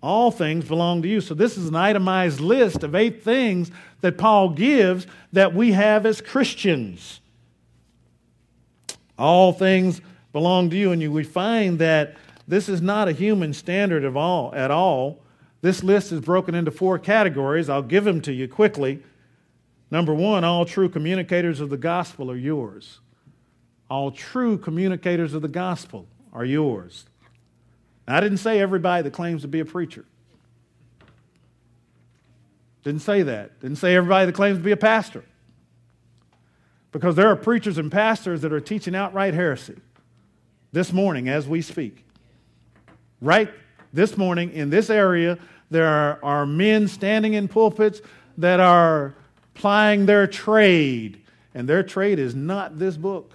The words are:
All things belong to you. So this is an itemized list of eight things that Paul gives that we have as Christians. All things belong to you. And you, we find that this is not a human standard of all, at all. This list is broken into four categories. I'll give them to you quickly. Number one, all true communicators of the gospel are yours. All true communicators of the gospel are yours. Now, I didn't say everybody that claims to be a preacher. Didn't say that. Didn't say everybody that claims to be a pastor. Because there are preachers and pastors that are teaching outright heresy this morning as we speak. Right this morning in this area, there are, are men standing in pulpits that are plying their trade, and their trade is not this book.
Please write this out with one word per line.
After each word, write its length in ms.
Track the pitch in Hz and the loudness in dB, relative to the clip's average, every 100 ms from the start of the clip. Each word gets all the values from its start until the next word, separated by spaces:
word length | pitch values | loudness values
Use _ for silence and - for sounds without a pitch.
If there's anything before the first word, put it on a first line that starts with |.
All 300 | 135 202 240 | 0 2 2
things 320 | 233 156 160 | 2 -2 -2
belong 380 | 135 160 170 175 | -4 -2 0 0
to 60 | 165 | 0
you. 120 | 214 | -2
So 140 | - | -4
this 220 | 156 226 214 | 0 0 0
is 120 | 170 | -4
an 80 | 160 | 0
itemized 640 | 190 208 185 185 180 139 | 2 2 0 0 0 -2
list 420 | 156 254 226 156 | 0 2 2 0
of 120 | 151 | -4
eight 280 | 165 233 226 | 0 0 -2
things 480 | - 254 247 185 170 - - _ | -2 0 0 -2 -4 -10 -20 _
that 180 | 185 175 | -4 0
Paul 300 | 214 214 190 | 4 4 4
gives 580 | 151 233 285 190 185 185 - - | 2 2 4 4 0 -6 -20 -4
that 220 | 180 190 | 2 4
we 180 | 170 233 | 4 2
have 340 | 190 208 214 214 | 4 4 4 2
as 140 | 214 | -2
Christians. 1000 | - 262 262 - 196 156 110 87 - - _ _ _ _ _ _ _ _ _ _ _ _ _ _ _ _ _ - _ _ | -4 0 0 0 -2 0 -2 -10 -18 -20 _ _ _ _ _ _ _ _ _ _ _ _ _ _ _ _ _ -20 _ _
All 360 | 135 175 185 | 2 6 6
things 480 | 185 190 190 185 170 - - _ | 4 2 2 2 -2 -10 -20 _
belong 380 | 147 170 185 180 | -2 0 2 0
to 60 | 175 | 0
you. 140 | 202 | 0
And 100 | 175 | 0
you, 120 | 156 | -2
we 100 | 151 | -4
find 560 | 156 - 196 233 202 170 | -4 -4 -2 0 0 0
that 380 | 160 156 147 - - - - | 2 2 0 -8 -20 -20 -4
this 200 | 180 208 | -4 -2
is 140 | 185 | -4
not 240 | 175 208 202 | -2 0 0
a 60 | |
human 400 | 156 202 214 160 | 0 0 0 -2
standard 500 | 147 - 185 202 160 | -6 -4 -2 0 0
of 140 | 139 131 | -2 -2
all, 360 | 160 180 123 - | 0 -2 -2 -4
at 160 | 135 | -2
all. 500 | 151 185 139 135 156 _ _ _ _ | 2 2 0 -4 -8 _ _ _ _
This 240 | 170 185 | -2 0
list 260 | 185 202 196 | 2 2 2
is 100 | 165 | -8
broken 360 | 131 185 190 170 | 0 -2 0 -4
into 160 | 165 | -4
four 260 | 151 190 180 | -2 -2 -2
categories. 720 | - 214 202 135 139 151 151 | 0 2 2 0 -2 -2 -2
I'll 120 | 139 | -4
give 220 | 123 175 | 0 0
them 180 | 208 170 | 2 -2
to 100 | 147 | -4
you 160 | 127 127 | -8 -8
quickly. 560 | - 214 208 135 139 - _ _ _ _ _ _ _ _ | 0 0 2 -4 -4 -12 _ _ _ _ _ _ _ _
Number 200 | 156 170 | -2 0
one, 300 | 156 190 208 | 0 0 0
all 220 | 165 175 | 2 0
true 240 | 170 - 185 | -2 0 -2
communicators 720 | 175 151 185 180 180 175 147 | -2 -4 -4 -2 -2 -2 -4
of 100 | 147 | -6
the 60 | 139 | -6
gospel 520 | 156 175 175 - 131 | -4 -4 -6 -10 -10
are 80 | 123 | -8
yours. 600 | 131 151 117 95 - - _ _ _ _ _ _ _ _ _ | -6 -6 -6 -12 -20 -20 _ _ _ _ _ _ _ _ _
All 220 | 135 139 | -6 -6
true 480 | 135 - 254 247 208 | -8 -10 -4 0 -2
communicators 720 | - 160 190 180 180 175 165 | -4 -4 -2 -2 -2 -2 -2
of 100 | 151 | -4
the 60 | 151 | -6
gospel 600 | 143 185 175 - 107 87 _ _ | -6 -6 -6 -10 -18 -20 _ _
are 120 | 117 | -10
yours. 600 | 123 143 151 107 90 - _ _ _ _ _ _ _ _ _ _ - | -4 -2 -2 -2 -10 -20 _ _ _ _ _ _ _ _ _ _ -4
Now, 80 | 139 | 0
I 40 | |
didn't 180 | 208 196 | 0 -2
say 200 | 220 220 | -2 0
everybody 460 | 196 190 175 175 | 0 -2 -2 -2
that 80 | 147 | -4
claims 300 | 139 170 165 | -8 -8 -8
to 60 | 139 | -6
be 120 | 156 | -8
a 40 | |
preacher. 400 | 160 180 170 113 - _ _ _ _ _ _ _ _ _ _ _ _ _ _ _ _ _ _ _ _ _ _ _ _ _ _ _ | -8 -8 -10 -12 -20 _ _ _ _ _ _ _ _ _ _ _ _ _ _ _ _ _ _ _ _ _ _ _ _ _ _ _
Didn't 200 | 143 151 | -8 -8
say 200 | 147 202 | -2 0
that. 380 | 160 113 104 _ | 0 -4 -10 _
Didn't 160 | 131 147 | -12 -4
say 180 | 185 | 2
everybody 320 | 180 175 190 190 | 2 4 4 4
that 80 | |
claims 240 | 180 202 190 | 2 0 0
to 60 | |
be 80 | 170 | 0
a 40 | 202 | 2
pastor. 480 | 214 220 - - - _ _ _ _ _ _ _ _ _ _ _ _ _ _ _ _ | 4 2 -2 -12 -20 _ _ _ _ _ _ _ _ _ _ _ _ _ _ _ _
Because 240 | 156 180 | -4 -2
there 140 | 165 208 | 4 4
are 80 | 202 | 4
preachers 420 | - 233 214 160 | 2 -2 -2 -6
and 140 | 151 | -4
pastors 480 | 190 214 220 - 170 | 0 0 0 -4 -6
that 120 | 151 | -4
are 80 | 151 | -6
teaching 360 | 143 214 - 185 | -6 -8 -6 -6
outright 380 | 196 190 196 | -6 -2 -2
heresy 420 | 160 175 131 - - _ _ _ _ _ _ _ _ _ | 0 -2 -4 -10 -20 _ _ _ _ _ _ _ _ _
this 200 | - 180 | -4 -2
morning 360 | 180 196 147 127 | 0 0 -2 -2
as 180 | 143 139 | -4 -2
we 160 | 165 | -6
speak. 420 | 160 - 123 - _ _ _ _ _ _ _ _ _ _ _ _ | -6 -8 -10 -10 _ _ _ _ _ _ _ _ _ _ _ _
Right 280 | 127 185 214 - _ _ - | 2 4 2 -6 _ _ -12
this 240 | 139 202 - | 0 0 0
morning 360 | 190 175 175 | -2 0 -4
in 160 | 156 143 | -4 0
this 220 | 165 214 | 0 2
area, 480 | 214 190 175 170 175 - - _ | 2 4 2 0 -2 -10 -20 _
there 160 | 160 160 | 0 2
are, 320 | 151 147 147 | 2 0 -2
are 200 | 143 147 | -2 -2
men 440 | 143 151 202 214 208 | -2 0 2 4 2
standing 460 | - 196 220 220 | -2 -2 0 0
in 120 | 214 196 | -2 -2
pulpits 540 | - 220 220 214 208 - - _ - | 2 2 2 -2 -2 -20 -20 _ -2
that 220 | 175 180 | 2 4
are 560 | 185 175 170 156 139 139 _ _ _ | 6 8 6 2 -2 -10 _ _ _
plying 520 | - 202 202 214 208 196 | -4 0 4 4 4 4
their 200 | 208 196 | 4 4
trade, 960 | 196 - 220 208 175 147 123 110 98 _ _ _ | -2 0 4 6 6 2 -2 -8 -12 _ _ _
and 140 | - 123 | -12 -2
their 160 | 165 | 0
trade 340 | 190 - 202 190 | 0 -2 -2 0
is 160 | 131 | -2
not 460 | 127 147 196 190 156 | -4 -6 -6 -8 -6
this 160 | 190 160 | -6 -6
book. 360 | 180 190 139 | -8 -8 -12